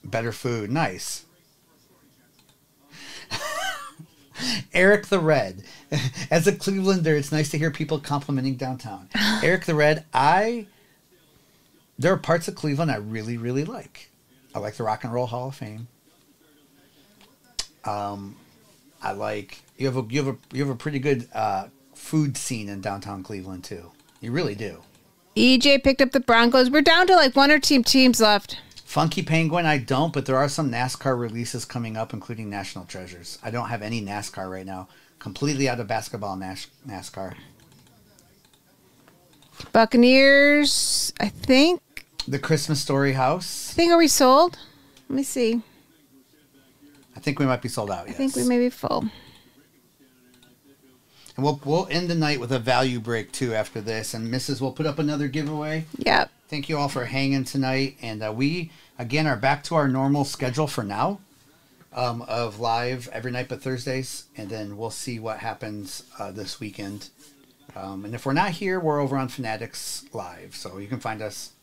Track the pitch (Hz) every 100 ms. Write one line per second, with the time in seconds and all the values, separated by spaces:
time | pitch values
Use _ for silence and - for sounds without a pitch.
0 | - 113 117 110 123 117 104 139 139 92
1 | - - - _ _ _ _ _ _ _
2 | _ _ _ _ _ _ _ _ _ -
3 | - - - - 605 622 762 605 571 -
4 | - _ _ - 254 220 - - 190 208
5 | 208 196 160 147 98 92 - - - 147
6 | 120 - - 165 175 196 - 196 190 185
7 | 160 151 143 151 147 156 160 143 151 151
8 | - 143 139 135 131 127 131 131 117 95
9 | - - 214 220 - 180 - 156 147 151
10 | - 123 143 180 220 240 202 _ _ _
11 | _ _ _ _ _ _ _ _ _ -
12 | 147 190 - 165 185 196 151 139 165 110
13 | 104 110 107 117 117 131 160 247 - -
14 | - _ _ _ _ - 104 - 110 107
15 | 120 120 123 120 131 135 110 107 120 _
16 | _ _ _ _ _ _ _ _ _ _
17 | _ _ - _ _ - - _ - 104
18 | 101 101 98 - _ _ _ _ _ _
19 | - 101 107 107 101 - _ _ 135 127
20 | 113 131 139 123 _ 127 143 120 156 143
21 | 135 131 120 117 107 95 101 _ _ -
22 | - 156 147 - - 120 104 101 101 98
23 | 98 98 92 104 92 90 - 90 85 _
24 | _ _ 110 135 131 98 107 80 - _
25 | _ _ _ - 240 262 285 277 269 262
26 | 262 277 247 233 233 254 254 294 302 330
27 | 370 370 277 269 277 302 - 285 233 269
28 | 254 226 214 208 - - - - - -
29 | 160 - - 160 160 170 165 151 113 135
30 | 165 151 135 131 143 - 147 117 127 -
31 | 139 123 120 113 117 123 - 123 113 110
32 | 113 113 - 113 110 101 98 95 92 95
33 | 90 90 87 - 117 120 107 101 104 117
34 | 101 104 101 - 95 92 95 92 95 _
35 | _ _ - 92 143 135 139 120 107 113
36 | - 95 101 95 95 92 - _ 139 92
37 | - - 95 - - _ _ _ _ _
38 | _ _ _ _ _ _ _ _ _ _
39 | _ _ _ _ _ - - 233 220 247
40 | 247 262 269 277 285 294 285 - - -
41 | - - 214 - - 254 311 359 _ -
42 | - - - 139 - 160 - 147 - 139
43 | 139 135 127 175 180 - - - 339 339
44 | 320 - 262 269 349 - - _ _ -
45 | _ 269 277 262 226 226 - _ _ _
46 | _ _ _ _ _ _ _ _ - _
47 | _ - - 147 139 123 120 - 104 95
48 | 98 - 269 254 247 247 247 - - -
49 | 214 - - - _ _ _ _ _ _
50 | 131 127 123 123 127 123 _ 139 _ _
51 | _ _ - - 139 143 139 160 190 151
52 | 175 170 151 143 120 131 117 123 131 123
53 | 110 113 101 - 127 110 104 110 107 110
54 | 107 113 113 127 - 127 135 - 156 151
55 | 147 147 143 143 147 151 151 156 156 -
56 | - - - _ _ 151 139 151 143 139
57 | 120 135 135 139 131 139 131 131 135 -
58 | 117 107 107 110 139 170 165 - _ -
59 | 120 147 156 120 131 143 - 165 139 131
60 | 135 143 139 - 127 120 147 - 104 101
61 | 151 196 _ _ _ _ _ _ _ -
62 | 123 117 117 113 117 101 117 117 123 127
63 | 120 113 123 123 127 120 135 127 120 131
64 | 127 - - - 104 110 104 104 113 -
65 | - 117 110 107 117 104 110 104 95 -
66 | - - 104 95 98 - 107 101 98 104
67 | - _ - _ _ _ - 98 98 95
68 | 101 117 139 139 202 165 196 185 160 147
69 | 139 139 127 - 120 110 113 - - -
70 | - 113 90 85 - - 101 95 101 127
71 | 120 107 107 - - _